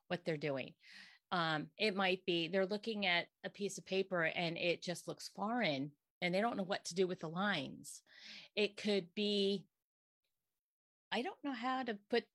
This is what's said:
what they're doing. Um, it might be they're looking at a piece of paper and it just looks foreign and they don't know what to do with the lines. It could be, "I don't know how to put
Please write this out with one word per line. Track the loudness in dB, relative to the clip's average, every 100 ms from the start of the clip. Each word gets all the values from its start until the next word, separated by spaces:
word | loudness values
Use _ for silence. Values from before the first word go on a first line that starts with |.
| -4
what | -2 0
they're | -2
doing. | 0 -2 -4 -12 -20 -20 -20 -20 -4
Um, | 0 2 2 -2 0
it | 0 4
might | 2 2 2
be | 0 2
they're | 2 2
looking | 0 -4 0 2
at | 2 0 _ -12
a |
piece | -4 -6 -6
of | -2
paper | 0 0 2
and | 0 2 -2 0
it | 0 0
just | -2 -6 -6
looks | -10 -10 -6
foreign | -2 0 2 0 -2 -8 _ -4
and | 0
they | 2
don't | 2 0
know |
what | -2 -4 -2
to | 0
do | 2
with | 0
the | -6
lines. | -2 0 0 -2 -10 -14 -16 _ -20 -16 -16 -6 0
It | 0 0
could | 0 0 0 -2
be, | 0 2 2 0 -4 _ _ _ _ _ _ _ _ _ _ _ _ _ -4
"I | -2
don't | -2 -6
know | -6
how | -4 -2 -2
to | -2 -6 0
put | 0 0